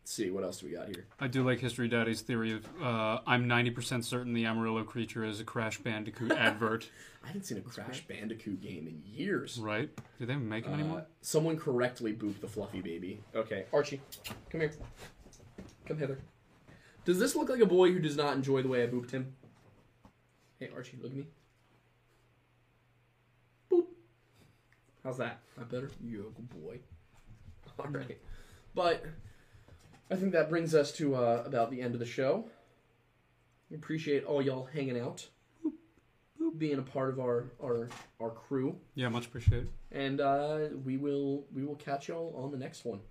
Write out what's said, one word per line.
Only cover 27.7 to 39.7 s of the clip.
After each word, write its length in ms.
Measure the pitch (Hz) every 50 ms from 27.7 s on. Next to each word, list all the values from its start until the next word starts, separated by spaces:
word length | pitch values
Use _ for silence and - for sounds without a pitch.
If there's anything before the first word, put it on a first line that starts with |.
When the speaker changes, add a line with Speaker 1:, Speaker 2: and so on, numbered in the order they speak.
| - -
Speaker 1:
All 100 | 139 147
right. 300 | 143 139 135 123 - - - - - - - - - - - - -
But 300 | - 180 170 165 - - 156 160 - - - - - - - - - - - - - - - - - _ -
I 60 | 190
think 160 | 185 185 196 175
that 160 | 165 147 151
brings 260 | 160 170 165 156 147
us 180 | 156 143 139 -
to, 220 | - 160 143 135
uh, 280 | 127 120 117 117 120 -
about 240 | - 139 120 113 113
the 100 | 131 123 127
end 120 | 120 120
of 60 | 120
the 60 | 117
show. 400 | - - - 131 135 156 208 220 - - - - _ _ _ _ _ _ _ _ _ _ _ _ _ _ _ _ _ _ _ _ _
We 60 | 160
appreciate 480 | 156 156 - 156 160 156 151 143 135 -
all 160 | - 151 143 135
y'all 220 | 135 131 131 131 131 156
hanging 260 | 151 139 135 123 120
out, 280 | 120 143 - - - - _ _ _ _ _ _ 330 311 - - - _ _ _ _ _ _ _ _ _ _ - 320 330 -
being 220 | 156 156 151 143 135
a 40 | 131
part 280 | - - 139 131 131
of 80 | 127 131
our, 300 | 127 123 120 120 120 - - - -
our, 260 | 135 120 117 117 120 - - - - _ _
our 100 | 117 113
crew. 460 | 113 - - - 139 131 131 143 - - - - _
Speaker 2:
Yeah, 140 | 139 127 123
much 160 | 113 120 120
appreciated. 420 | - - 120 113 - - 120 120 -